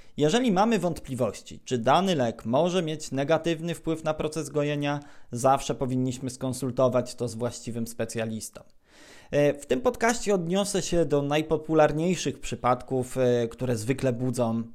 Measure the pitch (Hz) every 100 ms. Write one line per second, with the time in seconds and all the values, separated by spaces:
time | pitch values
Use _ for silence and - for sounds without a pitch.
0 | - - 147 226 262 180 220 214 170 147
1 | - 123 117 - - - - 127 117 156
2 | 190 160 120 110 113 127 175 185 160 156
3 | - 135 143 160 160 160 165 160 160 156
4 | 160 156 156 160 135 147 147 147 143 143
5 | 143 - - 123 135 135 - 143 131 127
6 | 127 123 127 - 131 127 135 123 127 123
7 | 123 - 123 110 120 - - 113 117 -
8 | 113 117 113 110 - - - _ _ -
9 | - - - 143 147 135 - 254 247 247
10 | 233 233 202 202 165 190 196 190 - 170
11 | 156 143 143 151 160 156 156 160 151 147
12 | 170 180 143 - - 120 123 127 - 131
13 | 123 131 123 123 117 - 127 117 110 143
14 | 131 120 127 123 117 113 113